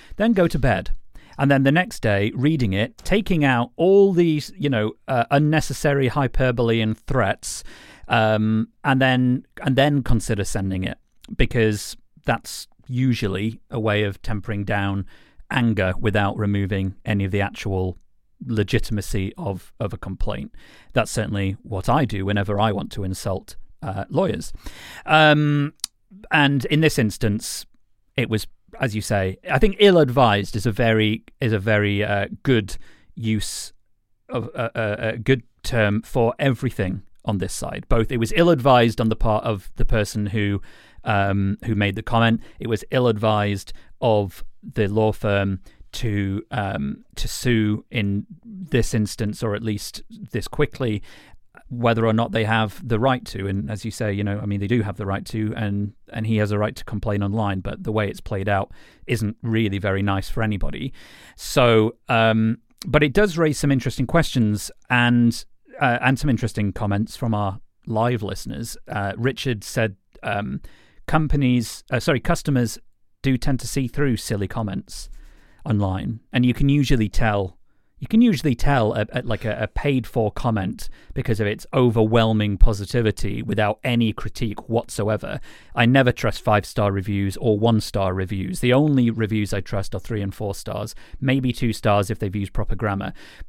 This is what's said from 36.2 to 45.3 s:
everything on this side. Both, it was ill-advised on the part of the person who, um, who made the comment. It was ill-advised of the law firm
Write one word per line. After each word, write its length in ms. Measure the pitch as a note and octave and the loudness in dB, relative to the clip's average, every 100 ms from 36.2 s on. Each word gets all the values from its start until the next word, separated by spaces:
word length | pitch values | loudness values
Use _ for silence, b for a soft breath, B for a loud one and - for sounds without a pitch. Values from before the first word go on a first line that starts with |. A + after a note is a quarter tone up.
| A#2 - | 0 2
everything 640 | C#3 A#2+ B2+ - F#2 F#2+ - - | 0 0 -2 -2 -4 -4 -10 -10
on 140 | - G2+ | -6 -4
this 140 | F#2 | -4
side. 320 | - - G2 - | -6 -8 -10 2
Both, 220 | A#2 A2+ | 2 2
it 60 | B2+ | 0
was 140 | A2+ | 0
ill-advised 640 | - E3+ D#3 C3 B2 A#2 A2 | 4 4 4 6 6 6 2
on 80 | A2+ | 0
the 80 | A2+ | 2
part 280 | A2+ G#2+ | 2 2
of 260 | - G#2 - - | 0 -4 -6 0
the 80 | |
person 420 | - A2+ G#2 G#2+ G#2 | 4 4 2 -2 -2
who, 360 | G#2+ G2+ G2+ B B B B | 0 0 -2 B B B B
um, 520 | - G#2 G2 G2 G2 G#2 | -2 0 2 2 0 -2
who 100 | A#2 | -2
made 220 | G#2 G2+ G2 | 0 0 -2
the 60 | |
comment. 400 | - A#2 A2+ A2+ B B | 0 2 4 2 B B
It 80 | A#2 | -4
was 160 | A2 - | -4 -2
ill-advised 840 | C3+ B2 G#2 A2 G#2+ G#2 G2+ - b b - | 0 2 2 2 2 0 -2 -6 b b -4
of 440 | B2 G#2+ G2+ - - - | 2 2 0 -6 -12 -12
the 260 | - - G2+ | -10 -2 0
law 240 | G#2+ A2 | 2 2
firm 480 | G#2+ G#2+ | 2 0